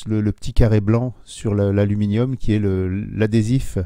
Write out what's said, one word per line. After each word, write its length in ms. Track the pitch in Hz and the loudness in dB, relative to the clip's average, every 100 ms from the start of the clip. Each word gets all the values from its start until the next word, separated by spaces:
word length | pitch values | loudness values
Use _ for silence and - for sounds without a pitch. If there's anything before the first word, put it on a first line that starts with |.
| 110 | -2
le, 160 | 107 | -2
le 100 | 107 | -2
petit 220 | - - | -2 0
carré 280 | - 117 107 | 4 4 4
blanc 340 | 101 113 123 - | 2 0 -2 -8
sur 320 | - - 113 104 | -18 -8 -2 0
la, 160 | 101 | 2
l'aluminium 680 | 101 101 104 104 104 127 127 | 2 2 0 0 0 -2 -2
qui 160 | - | 0
est 60 | 107 | 0
le, 280 | 101 92 92 | 0 -2 -2
l'adhésif 880 | 95 107 98 107 113 107 135 - 98 | -4 -6 -2 0 2 2 0 -2 -4